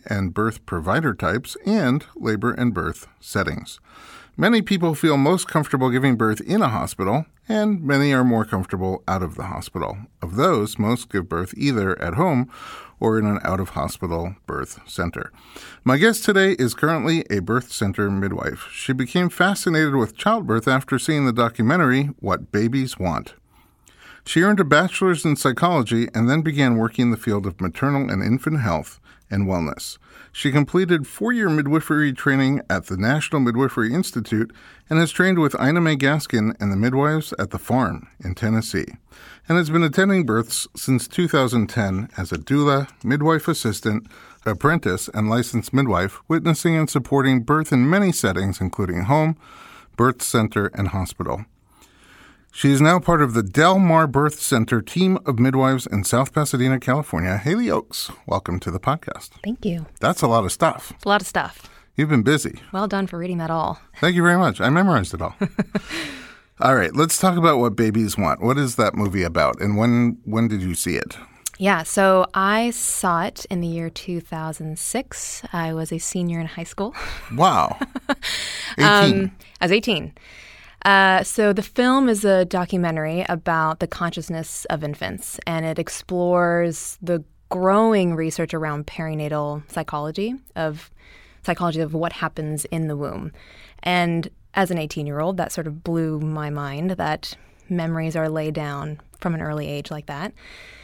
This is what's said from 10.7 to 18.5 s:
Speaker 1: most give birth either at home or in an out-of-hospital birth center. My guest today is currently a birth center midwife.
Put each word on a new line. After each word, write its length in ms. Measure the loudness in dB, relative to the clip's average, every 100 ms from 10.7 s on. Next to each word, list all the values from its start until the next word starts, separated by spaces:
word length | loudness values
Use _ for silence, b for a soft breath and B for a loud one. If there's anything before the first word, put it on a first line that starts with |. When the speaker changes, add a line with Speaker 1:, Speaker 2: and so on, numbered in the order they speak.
| -2
Speaker 1:
most 320 | -2 -2 -4
give 200 | -6 -4
birth 240 | -4 -6 -4
either 440 | -2 0 0 -2
at 140 | -2 0
home 360 | 0 0 -2 B B B B B
or 220 | 0 2
in 60 | 0
an 140 | 0
out-of-hospital 920 | -2 -2 -4 -6 -6 -6 -6 -4 -6 -8 -10
birth 340 | -8 -10 -12 -14
center. 440 | -6 -6 -6 -12 B B B B B
My 140 | 0 4
guest 260 | 4 4
today 300 | 2 4 4
is 200 | 2 0
currently 520 | 0 0 0 0 -2 0
a 100 | -4
birth 300 | 0 -2 -2
center 380 | -4 -2 0 0
midwife. 600 | 0 -2 -4 -6